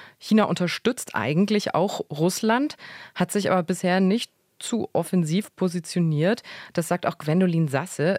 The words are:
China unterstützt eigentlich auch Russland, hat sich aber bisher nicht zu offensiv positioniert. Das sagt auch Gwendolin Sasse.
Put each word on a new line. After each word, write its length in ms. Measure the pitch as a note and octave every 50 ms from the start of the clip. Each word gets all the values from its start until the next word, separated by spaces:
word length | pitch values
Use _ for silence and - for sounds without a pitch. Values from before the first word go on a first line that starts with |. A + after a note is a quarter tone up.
| - - - _
China 240 | - - G#3+ G#3+ G#3
unterstützt 680 | - F3 - F3+ E3+ - - - A3+ B3+ - - - -
eigentlich 600 | - G#2 B2 D3 E3 G3+ G3+ G#3+ G#3 - - -
auch 240 | D#3 F#3 G3+ - - - -
Russland, 680 | D3 C#3+ D#3+ F#3 F#3 - - A3 A3+ B3 C#4+ D4+ - - - - - - - - -
hat 160 | - F#3 -
sich 220 | - G#3 F#3 -
aber 100 | F#3 F#3
bisher 380 | E3+ - F#3 - - F3+ F3+ F#3+
nicht 320 | G3 F#3 G3+ A#3 - - _ _ _ _ _ -
zu 320 | - - A#3+ G#3+ - -
offensiv 640 | - - E3+ - - F#3 E3 D3+ D#3+ G3 G#3 - _
positioniert. 840 | - F#3+ F3+ E3 F3+ D#3+ - - F3+ E3+ D#3+ D3+ D3 D#3 F#3 A#3+ - - - - - - - -
Das 120 | F3 E3
sagt 200 | - F3+ F3+ -
auch 100 | - D#3+
Gwendolin 500 | - - D3 D#3 F#3 F#3+ F3+ E3 E3 D#3+
Sasse. 520 | C#3+ C3 C3+ E3+ - - - D3 E3+ G3